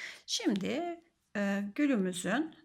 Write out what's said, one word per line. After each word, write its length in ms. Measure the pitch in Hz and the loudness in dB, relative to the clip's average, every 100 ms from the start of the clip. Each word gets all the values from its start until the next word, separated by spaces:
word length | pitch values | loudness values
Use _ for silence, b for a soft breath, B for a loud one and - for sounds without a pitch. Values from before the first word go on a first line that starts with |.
| B B B | B B B
Şimdi, 720 | - 370 190 185 262 349 339 - _ _ 208 | -2 0 0 0 -2 -2 -6 -14 _ _ -2
e, 280 | 196 196 202 | 0 0 -2
gülümüzün 800 | 240 294 226 185 180 185 247 320 - | 2 4 4 2 0 0 0 -2 -6